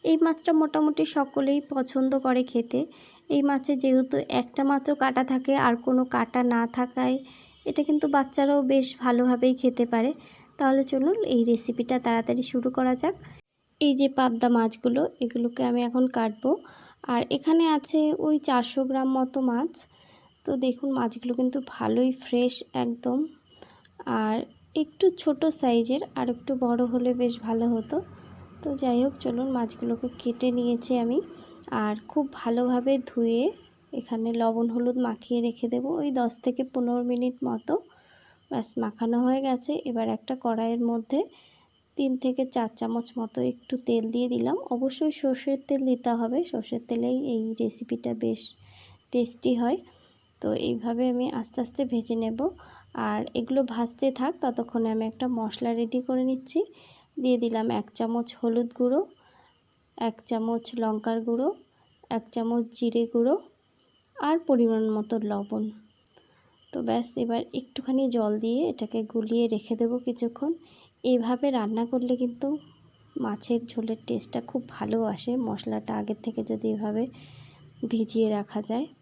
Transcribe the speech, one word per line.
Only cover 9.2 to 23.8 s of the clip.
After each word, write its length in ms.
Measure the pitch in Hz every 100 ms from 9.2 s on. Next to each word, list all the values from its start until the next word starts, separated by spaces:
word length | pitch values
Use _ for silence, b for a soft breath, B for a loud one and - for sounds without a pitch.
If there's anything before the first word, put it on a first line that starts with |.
| 247 240 254 254
খেতে 240 | 254 247 240
পারে। 180 | 233 240 311 B B B -
তাহলে 240 | 277 269 262
চলুন 260 | 269 277 440 415 247
এই 60 | 233
রেসিপিটা 440 | 233 - 240 240 254 240
তাড়াতাড়ি 380 | 226 226 240 247
শুরু 180 | 247 254 254
করা 160 | 254 247
যাক। 140 | 311 381 B B _ _ _ _
এই 120 | 294 269
যে 80 | 277 269
পাবদা 320 | 254 233 247 233
মাছগুলো, 440 | 226 - 247 247 320 -
এগুলোকে 380 | 240 240 233 240 247
আমি 120 | 240 240
এখন 140 | 247 254 240
কাটবো। 360 | 226 214 254 359 B B B B -
আর 80 | 247 - 277
এখানে 280 | 320 330 320 302
আছে 220 | 294 311 302 - 311
ওই 100 | 302 302
চারশো 340 | 247 240 269 262
গ্রাম 200 | 262 262 262
মতো 240 | 254 269 254
মাছ। 220 | 240 330 - - b b b b _ -
তো 100 | 269 254
দেখুন, 240 | 247 277 262
মাছগুলো 340 | 233 233 247 240
কিন্তু 200 | 254 269 254 -
ভালোই 360 | 220 226 254 262
ফ্রেশ 320 | - 240 247 - - 254
একদম, 340 | 240 240 247 262 320 - _ B B B